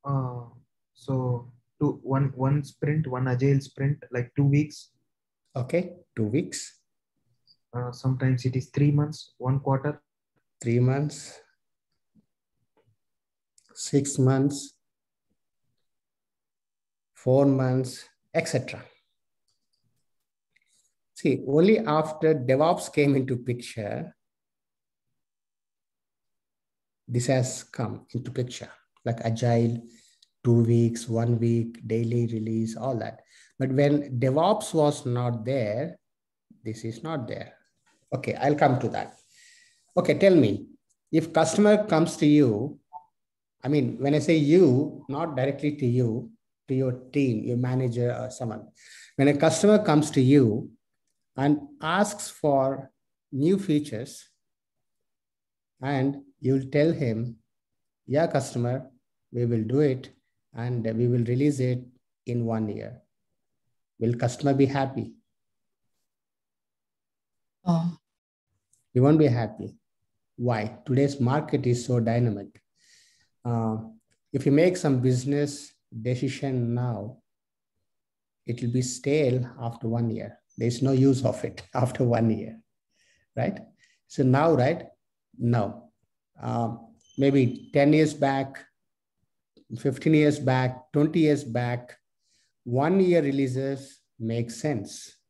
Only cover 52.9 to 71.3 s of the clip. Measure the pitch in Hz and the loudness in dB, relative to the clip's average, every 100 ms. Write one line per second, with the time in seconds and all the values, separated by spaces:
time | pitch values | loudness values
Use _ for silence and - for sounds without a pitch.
52.9 | _ _ _ _ 127 156 190 196 147 147 | _ _ _ _ -2 2 2 2 -2 -2
53.9 | 110 135 - - _ _ _ _ _ _ | -10 -12 -16 -20 _ _ _ _ _ _
54.9 | _ _ _ _ _ _ _ _ _ 135 | _ _ _ _ _ _ _ _ _ -4
55.9 | 139 135 139 - _ 123 135 131 147 156 | 0 0 -2 -14 _ 0 0 0 2 2
56.9 | 165 127 110 120 - _ _ _ _ _ | 2 -2 -2 -6 -10 _ _ _ _ _
57.9 | _ - 139 170 139 123 123 120 131 - | _ -2 0 0 -2 -4 -4 -2 -4 -8
58.9 | _ _ _ _ 120 120 117 107 135 151 | _ _ _ _ -4 -2 0 0 2 2
59.9 | 131 - _ _ _ _ 113 123 120 110 | 0 -8 _ _ _ _ -10 -6 -4 -4
60.9 | 113 123 120 117 127 147 131 127 127 - | 0 2 2 0 2 0 0 -2 -2 -8
61.9 | _ _ _ - 120 113 110 107 - 53 | _ _ _ -6 -4 -2 -2 -4 -6 -12
62.9 | - _ _ _ _ _ _ _ _ _ | -16 _ _ _ _ _ _ _ _ _
63.9 | _ 113 120 127 - 139 135 135 139 131 | _ -2 0 -4 -2 0 2 2 0 -4
64.9 | - 113 - _ _ _ _ _ _ _ | -6 -10 -14 _ _ _ _ _ _ _
65.9 | _ _ _ _ _ _ _ _ _ _ | _ _ _ _ _ _ _ _ _ _
66.9 | _ _ _ _ _ _ _ 180 170 170 | _ _ _ _ _ _ _ 0 0 0
67.9 | 165 _ _ _ _ _ _ _ _ _ | -6 _ _ _ _ _ _ _ _ _
68.9 | 123 135 156 147 117 110 - - - _ | 4 6 6 4 2 -2 -8 -14 -14 _
69.9 | _ _ _ _ - 120 110 107 - - | _ _ _ _ -6 -2 -2 -4 -10 -2
70.9 | 127 139 - 120 | 0 0 0 0